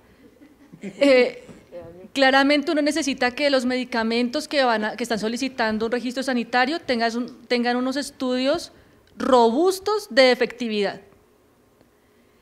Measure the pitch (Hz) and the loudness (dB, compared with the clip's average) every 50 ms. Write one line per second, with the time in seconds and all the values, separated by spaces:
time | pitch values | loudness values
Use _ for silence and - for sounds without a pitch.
0 | _ _ _ _ _ - _ _ - - _ _ - _ - - - 196 - - | _ _ _ _ _ -20 _ _ -20 -20 _ _ -20 _ -20 -16 -16 -14 -2 2
1 | 277 285 262 254 247 - - - - - - - - _ - 175 165 170 170 180 | 4 4 6 6 4 2 -2 -8 -18 -20 -20 -20 -20 _ -20 -18 -18 -18 -20 -20
2 | 190 - _ 277 269 262 262 277 277 277 294 294 285 330 330 302 285 302 294 330 | -20 -10 _ 2 4 4 6 4 4 4 2 2 0 0 -2 0 0 0 -2 -2
3 | 285 277 254 - 254 247 247 254 294 285 277 262 240 247 254 254 247 247 - 233 | -2 -4 -2 -2 -2 -2 -2 0 0 0 2 0 0 -2 -2 -4 -4 -4 -4 -4
4 | 220 226 233 233 247 240 240 302 302 - 311 285 262 240 226 214 214 214 208 208 | -2 0 0 0 -2 -2 -4 -6 -6 -2 0 0 2 2 2 0 -2 -4 -6 -6
5 | 240 240 233 196 196 220 233 240 269 262 262 - 226 220 214 214 226 233 247 247 | -6 -6 -4 -4 -4 -4 -4 -4 -6 -6 -4 -4 -2 -2 -2 -2 -2 -4 -4 -4
6 | 220 254 240 269 254 269 254 240 240 240 - 247 254 262 320 339 - - 254 226 | -4 -6 -6 -6 -4 -2 -2 -2 -2 0 0 0 0 0 -2 -4 -4 -4 -2 -2
7 | 226 233 220 240 247 175 - - - - 247 240 233 240 247 247 254 262 262 285 | -2 -2 -2 -4 -6 -8 -10 -18 -6 -4 -2 -2 0 0 -2 -2 -2 -4 -4 -6
8 | 277 - - - 262 254 254 254 262 269 311 349 - - - - _ _ _ _ | -8 -8 -8 -6 -4 -4 -2 -2 0 0 -2 -2 -4 -10 -18 -20 _ _ _ _
9 | _ _ _ - - 269 262 247 233 233 226 285 349 381 370 - - 415 427 415 | _ _ _ -6 2 4 6 6 6 4 4 2 2 2 0 -2 -4 -4 -4 -4
10 | - - 220 269 262 254 247 247 240 - - - 247 226 214 208 196 185 - - | -4 0 4 4 6 6 4 2 0 -4 -4 -8 -6 -4 -2 -2 -2 -2 -4 -8
11 | - _ _ _ _ _ _ _ _ _ _ _ _ _ _ _ _ _ _ _ | -16 _ _ _ _ _ _ _ _ _ _ _ _ _ _ _ _ _ _ _
12 | _ _ _ _ _ _ _ _ | _ _ _ _ _ _ _ _